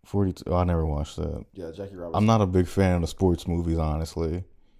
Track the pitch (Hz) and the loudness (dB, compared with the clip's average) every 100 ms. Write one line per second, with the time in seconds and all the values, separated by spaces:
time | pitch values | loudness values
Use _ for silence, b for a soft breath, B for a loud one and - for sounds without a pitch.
0 | _ 101 98 90 - 90 87 85 78 73 | _ 0 0 -2 -2 0 2 2 0 -2
1 | 71 - 80 76 - - 82 82 98 95 | -4 -6 -8 -8 -12 -14 -14 -12 -14 -12
2 | 85 82 107 113 98 92 87 - 95 90 | -6 2 4 4 4 4 2 2 2 4
3 | 82 - 92 85 - 85 85 82 78 76 | 0 2 2 2 0 -2 0 0 0 -2
4 | 80 - 82 87 92 - _ _ | -4 -4 -4 -4 -8 -18 _ _